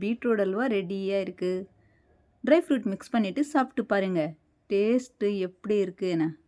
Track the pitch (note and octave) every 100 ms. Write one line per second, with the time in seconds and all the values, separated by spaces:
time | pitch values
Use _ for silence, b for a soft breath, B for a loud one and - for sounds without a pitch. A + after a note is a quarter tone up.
0 | G3+ A#3 A#3+ G#3+ G3 F#3+ C4 G3+ F3+ G3
1 | F#3+ G3 F#3+ F3+ F#3 F#3 F#3+ _ _ _
2 | _ _ _ _ - D#4+ E4 C4+ G#3 F#3+
3 | - A#3 G3 F#3 D4 C#4 B3+ - A3+ G3+
4 | F#3+ F3+ D3+ D#3+ _ _ - G3 G#3+ B3
5 | B3+ - G#3 G3+ F#3 - G3+ G#3 F#3+ F#3
6 | F#3 E3+ D#3+ D#3